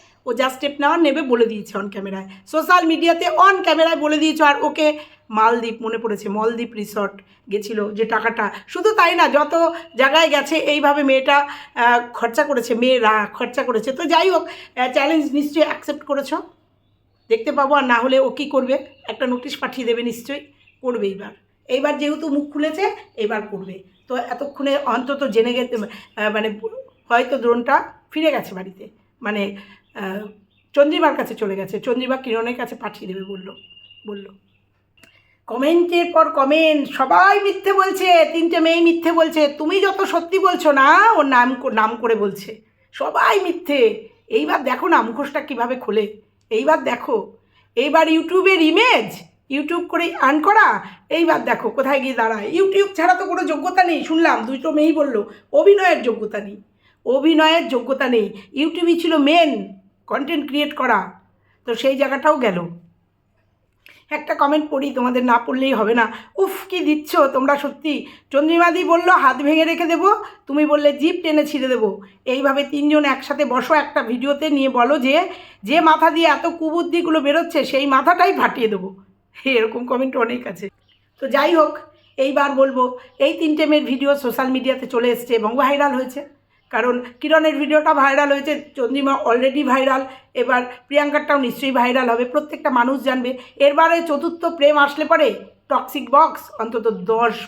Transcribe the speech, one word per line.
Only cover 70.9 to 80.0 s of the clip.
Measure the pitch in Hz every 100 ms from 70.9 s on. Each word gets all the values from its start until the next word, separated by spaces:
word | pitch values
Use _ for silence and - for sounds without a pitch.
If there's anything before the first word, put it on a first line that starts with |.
"জিভ | 277 302 359
টেনে | 330 302 294
ছিঁড়ে | 285 254
দেবো।" | 247 214 190 - _
এইভাবে | - 254 277 269
তিনজন | 285 294 294 302
একসাথে | 294 262 - 285
বসো | 285 247 240
একটা | 302 294 302
ভিডিওতে, | 247 247 277 285 311
নিয়ে | 285 269
বলো | 254 240 294
যে, | 247 294 359 - - _
"যে | 294 311
মাথা | 320 320 320
দিয়ে | 320 330
এত | 285 339
কুবুদ্ধিগুলো | 330 320 330 339 339 339 311
বেরোচ্ছে, | 277 302 339 320
সেই | - 269 285
মাথাটাই | 269 269 349 359
ফাটিয়ে | 285 240 - 220
দেবো।" | 202 190 - _ _ _ -
এরকম | 262 247 220 240 247
কমেন্ট | 247